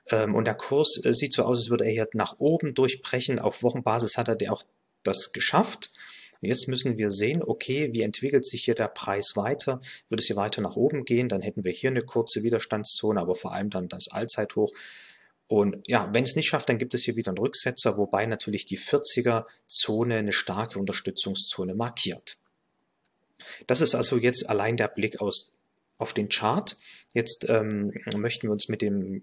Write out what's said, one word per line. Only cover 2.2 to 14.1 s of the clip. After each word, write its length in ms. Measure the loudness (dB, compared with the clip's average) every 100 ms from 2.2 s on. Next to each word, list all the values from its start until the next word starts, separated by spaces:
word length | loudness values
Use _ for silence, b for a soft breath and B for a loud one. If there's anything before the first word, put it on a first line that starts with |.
| -2 0
oben 360 | 0 2 -2
durchbrechen. 640 | 0 0 0 -4 -4 -2 0
Auf 240 | -2 0
Wochenbasis 540 | -2 0 0 2 6 6
hat 120 | 4
er 80 | -2
der 180 | -2
auch 100 | -4 -8 _ _ _
das 300 | 0 2 0
geschafft. 580 | 0 2 2 2 -2 -10 B B B B B
Und 80 | 0
jetzt 180 | 4 4
müssen 320 | 2 0 0
wir 140 | 0
sehen, 280 | 2 0 0
okay, 500 | -2 -4 -2 -2 -2
wie 100 | -2
entwickelt 420 | -2 -2 0 2
sich 200 | 2 0
hier 100 | -2
der 140 | 0 -2
Preis 480 | -6 -4 0 0 0
weiter? 420 | -2 -2 -2 -4 B B -6
Wird 120 | 0
es 60 | 0
hier 80 |
weiter 260 | 0 -2 -2
nach 140 | -4
oben 300 | 0 0 0
gehen? 240 | -2 0 0
Dann 120 | -2
hätten 220 | -6 -6
wir 80 | -6
hier 200 | -2 -2
eine 120 | -2
kurze 400 | -2 -2 0 0
Widerstandszone, 760 | 0 -2 -2 -4 0 0 0 -2
aber 160 | -2 -4
vor 160 | -4
allem 180 | -6 -6
dann 180 | -6 -6
das 200 | -4 -4